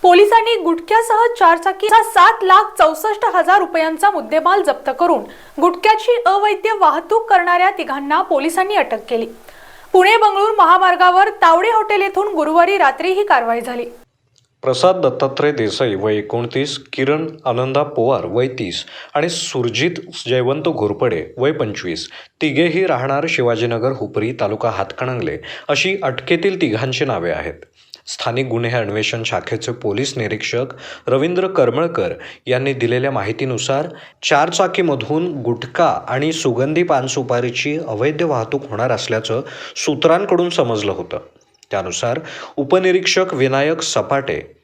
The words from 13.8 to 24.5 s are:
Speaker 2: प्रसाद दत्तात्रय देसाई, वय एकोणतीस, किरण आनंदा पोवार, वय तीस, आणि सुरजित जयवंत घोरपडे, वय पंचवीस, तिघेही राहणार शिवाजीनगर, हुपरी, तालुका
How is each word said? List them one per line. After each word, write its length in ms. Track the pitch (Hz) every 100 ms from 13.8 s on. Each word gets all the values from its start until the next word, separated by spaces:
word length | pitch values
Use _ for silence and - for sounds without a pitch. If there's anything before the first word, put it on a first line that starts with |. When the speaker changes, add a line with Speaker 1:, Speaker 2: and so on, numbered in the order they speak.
| 240 - _ _ _ _ _ _
Speaker 2:
प्रसाद 340 | - 127 185 185
दत्तात्रय 560 | - 123 135 135 147
देसाई, 420 | 143 107 - 127
वय 220 | 95 107 107
एकोणतीस, 600 | 104 117 120 131 139 - -
किरण 340 | - 135 151 160 -
आनंदा 380 | 131 120 131 135
पोवार, 380 | 143 - 117 127
वय 240 | 87 107 131
तीस, 360 | 127 101 - - - -
आणि 140 | 147 165
सुरजित 640 | 170 - 131 120 110 120 170 - - 117
जयवंत 400 | 127 123 143 170
घोरपडे, 680 | 131 104 101 127 85 76 -
वय 140 | 135
पंचवीस, 560 | 156 110 98 - - - - - _
तिघेही 440 | 156 135 254 165 185
राहणार 400 | 131 131 139 160
शिवाजीनगर, 640 | - 120 113 117 117 123
हुपरी, 400 | 135 107 104 110
तालुका 360 | 131 104